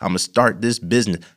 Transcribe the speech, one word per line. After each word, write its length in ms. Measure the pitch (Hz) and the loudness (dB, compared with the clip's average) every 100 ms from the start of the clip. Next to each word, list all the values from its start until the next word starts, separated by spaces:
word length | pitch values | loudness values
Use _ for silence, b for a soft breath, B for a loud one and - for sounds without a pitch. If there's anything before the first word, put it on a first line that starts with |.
I'ma 160 | 95 90 | -4 -4
start 440 | - 120 120 92 | 0 2 2 2
this 180 | 117 117 | -2 -4
business. 440 | 87 120 104 85 B | 0 0 0 -4 B